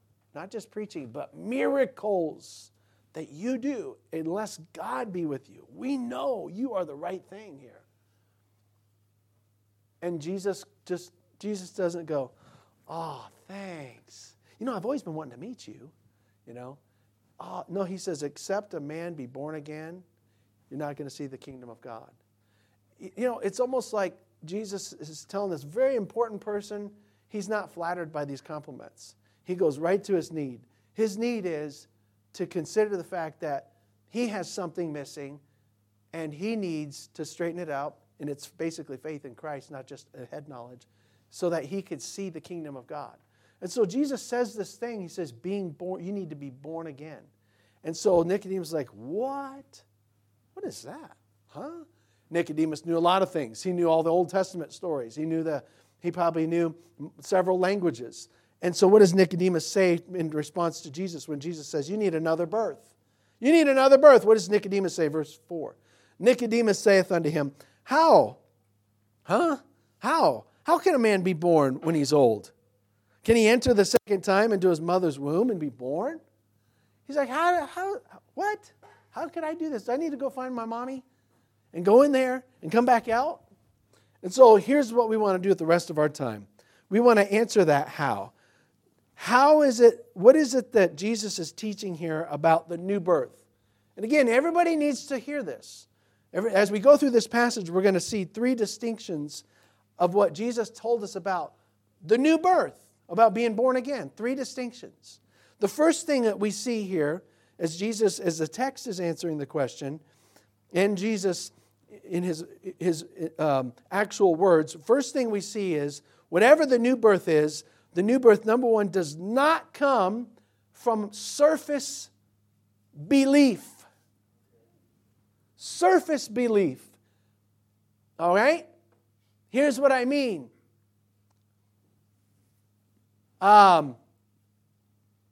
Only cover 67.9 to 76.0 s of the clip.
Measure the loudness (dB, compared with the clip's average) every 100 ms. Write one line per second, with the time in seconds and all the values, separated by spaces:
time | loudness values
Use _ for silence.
67.9 | 4 8 8 6 -2 _ _ _ _ _
68.9 | _ _ _ -2 0 0 -2 _ _ _
69.9 | _ -4 2 2 0 -8 _ -2 0 2
70.9 | 2 2 2 0 0 4 4 4 0 -2
71.9 | 0 2 4 4 2 -8 _ _ _ _
72.9 | _ _ _ 2 4 6 4 4 4 4
73.9 | 2 0 -2 2 2 2 2 2 2 0
74.9 | 0 0 -2 -2 0 0 -2 -6 -8 -8
75.9 | -4